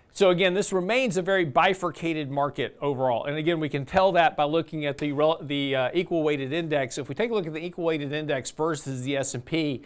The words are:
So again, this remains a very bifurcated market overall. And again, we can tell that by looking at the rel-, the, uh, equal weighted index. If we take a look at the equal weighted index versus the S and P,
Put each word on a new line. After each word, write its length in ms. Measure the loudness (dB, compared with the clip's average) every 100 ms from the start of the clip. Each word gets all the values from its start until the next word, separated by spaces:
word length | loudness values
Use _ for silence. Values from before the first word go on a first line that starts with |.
| _
So 180 | 4 4
again, 240 | 6 4
this 180 | 2 0
remains 440 | 0 2 2 2 0
a 60 |
very 220 | 2 2
bifurcated 880 | 2 4 4 2 -4 -4 -4 -4 -4
market 480 | -2 -2 -2 -4 -2
overall. 440 | -2 0 0 0
And 120 | -2 -2
again, 220 | 0 0
we 100 | -2
can 160 | -4
tell 280 | 0 2 4
that 240 | 6 4 4
by 80 |
looking 420 | 0 0 -2 -4 -4
at 100 | -2
the 140 | -2
rel-, 300 | 2 2 2
the, 320 | -2 -2 0
uh, 160 | 0 0
equal 300 | -2 -2 0
weighted 300 | 0 0 -2
index. 460 | -4 0 0 -2 -6
If 100 | -6
we 80 | -4
take 160 | -2
a 20 |
look 140 | -2 -4
at 40 |
the 100 | -6
equal 220 | -8 -4
weighted 280 | -2 -2 -2
index 380 | -4 -2 -4 -4
versus 500 | -4 -2 -2 -4 -6
the 140 | -4 -2
S 180 | -4
and 100 | -6
P, 380 | -4 -2 -2 -4